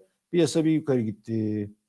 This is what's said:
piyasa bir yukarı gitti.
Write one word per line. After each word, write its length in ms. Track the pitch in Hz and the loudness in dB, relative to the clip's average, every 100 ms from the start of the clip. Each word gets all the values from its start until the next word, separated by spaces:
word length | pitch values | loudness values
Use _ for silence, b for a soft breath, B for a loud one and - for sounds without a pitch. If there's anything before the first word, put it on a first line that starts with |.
| - _ _ | -6 _ _
piyasa 340 | 175 156 165 | 0 2 2
bir 60 | 160 | 2
yukarı 300 | 156 - 131 | 0 2 0
gitti. 720 | 110 101 - 113 107 107 101 104 | 0 -6 -6 -4 -2 -4 -6 -12